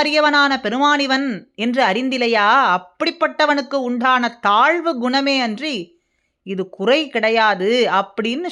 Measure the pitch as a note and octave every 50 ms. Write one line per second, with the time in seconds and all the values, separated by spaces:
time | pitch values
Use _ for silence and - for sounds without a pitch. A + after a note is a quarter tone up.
0 | D4 D4+ D4 D4+ D4+ D4 C#4+ C#4+ C#4+ C#4 C4+ - - G#3 A3 C4 C#4+ D4 D4 C#4+
1 | C#4 C4 C4+ C4 C#4+ C4+ G#3+ E3+ - _ _ - A3 A#3+ A#3+ C4+ B3 G3 F#3+ A#3
2 | C4 C4 C4+ B3+ A#3+ A#3 A3+ G#3+ G3+ G#3 A#3+ C#4 C4 G3+ F3+ F3+ F3+ - _ -
3 | D4+ E4+ E4 - D#4 D4+ - - D#4 D4 D4 C#4+ C4+ - C#4 C#4 B3+ B3 B3 A#3+
4 | A#3+ C4 B3+ B3+ A#3+ A#3 A#3 - - G3+ G3+ A3 B3+ D4+ E4+ F4 D#4+ E4 D#4+ A#3+
5 | A#3 B3 B3+ C#4 C#4 C#4 C#4 C4+ B3 A3+ G#3+ G3+ C#4+ D#4 C4+ G3 E3 - _ _
6 | _ _ _ _ _ _ _ _ - F#3+ G3 F#3 F#3 F#3 - - F#3+ A3+ C4+ D#4
7 | D#4+ - - A3+ G#3+ A3 A3+ A3+ A3 G#3+ G3+ F3+ F#3 G#3 A#3+ B3+ A3+ F3 E3+ F#3+
8 | G3 - - - G#3+ A3+ A#3+ D4 F4+ F4